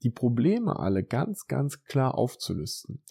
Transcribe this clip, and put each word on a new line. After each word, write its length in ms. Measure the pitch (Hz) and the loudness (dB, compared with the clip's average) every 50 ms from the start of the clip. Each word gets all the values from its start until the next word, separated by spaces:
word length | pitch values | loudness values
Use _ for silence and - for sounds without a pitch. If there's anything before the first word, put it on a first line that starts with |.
| - | -2
die 80 | 120 | -2
Probleme 680 | - - 123 120 120 120 120 175 208 240 233 196 - - | 0 2 2 2 2 4 4 4 4 2 2 0 -2 0
alle 240 | - 95 98 95 - | 0 0 2 0 0
ganz, 440 | - 117 123 - 226 196 - - | 0 -2 -2 -2 -2 -4 -8 -6
ganz 380 | - 131 131 139 143 - - _ | -4 -2 -2 0 -2 -4 -8 _
klar 340 | - - 139 131 131 - - | -2 0 2 2 2 2 2
aufzulisten. 840 | 120 127 - - - - 90 - - - - - - - - - - - | 0 0 -2 -4 -6 -4 -4 -4 -4 -6 -8 -10 -10 -12 -14 -14 -16 -16